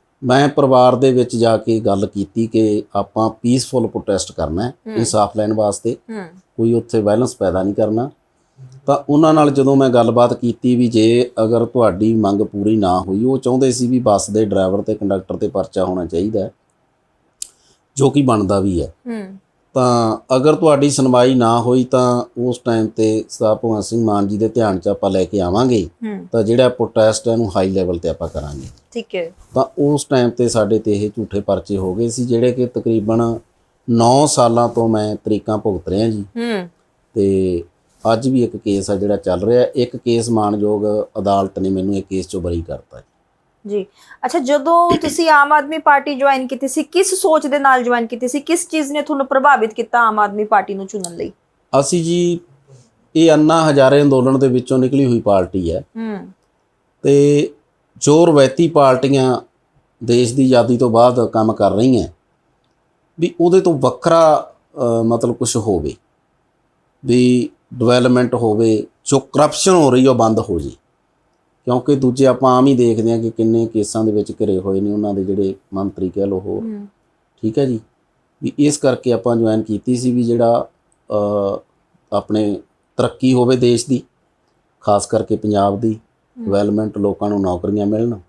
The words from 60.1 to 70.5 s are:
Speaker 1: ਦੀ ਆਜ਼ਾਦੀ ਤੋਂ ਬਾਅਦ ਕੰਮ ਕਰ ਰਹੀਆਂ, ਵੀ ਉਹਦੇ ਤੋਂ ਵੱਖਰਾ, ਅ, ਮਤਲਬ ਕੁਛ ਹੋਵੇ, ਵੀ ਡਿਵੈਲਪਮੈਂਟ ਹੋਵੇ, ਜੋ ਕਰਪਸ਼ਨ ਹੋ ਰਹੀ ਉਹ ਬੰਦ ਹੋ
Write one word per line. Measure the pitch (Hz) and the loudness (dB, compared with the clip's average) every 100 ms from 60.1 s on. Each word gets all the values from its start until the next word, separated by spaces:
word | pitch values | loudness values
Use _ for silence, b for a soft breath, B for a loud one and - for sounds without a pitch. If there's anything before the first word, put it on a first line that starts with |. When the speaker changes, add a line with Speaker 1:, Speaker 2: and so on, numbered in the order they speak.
| 120 117 | 2 2
Speaker 1:
ਦੀ | 135 | 2
ਆਜ਼ਾਦੀ | 127 123 107 120 | 4 4 4 2
ਤੋਂ | 123 | 2
ਬਾਅਦ | 110 123 120 110 | 4 4 4 0
ਕੰਮ | 113 107 | 0 0
ਕਰ | 104 98 | 0 0
ਰਹੀਆਂ, | 98 131 120 - - _ _ _ _ _ _ _ _ _ - | 2 2 2 -2 -10 _ _ _ _ _ _ _ _ _ -6
ਵੀ | 175 - | -6 0
ਉਹਦੇ | 175 185 | 2 4
ਤੋਂ | 175 143 | 2 0
ਵੱਖਰਾ, | 127 - 170 165 160 139 - _ _ 147 | 0 0 2 4 4 2 -2 _ _ -6
ਅ, | 120 117 | -2 0
ਮਤਲਬ | 113 117 120 | 0 0 -2
ਕੁਛ | 117 120 117 | -2 -4 -2
ਹੋਵੇ, | 104 87 73 - _ _ _ _ _ _ _ _ _ _ | -2 -2 -4 -10 _ _ _ _ _ _ _ _ _ _
ਵੀ | 127 123 123 123 113 _ _ | 0 2 4 2 -2 _ _
ਡਿਵੈਲਪਮੈਂਟ | 123 117 123 123 123 123 | -2 2 2 4 2 0
ਹੋਵੇ, | 120 117 107 113 107 - _ | 0 0 2 2 0 -4 _
ਜੋ | - 135 | -2 -2
ਕਰਪਸ਼ਨ | - 135 151 - 190 | 0 0 0 2 2
ਹੋ | 180 139 | 4 4
ਰਹੀ | 127 135 | 4 4
ਉਹ | |
ਬੰਦ | 123 113 110 | 4 2 0
ਹੋ | 107 | -2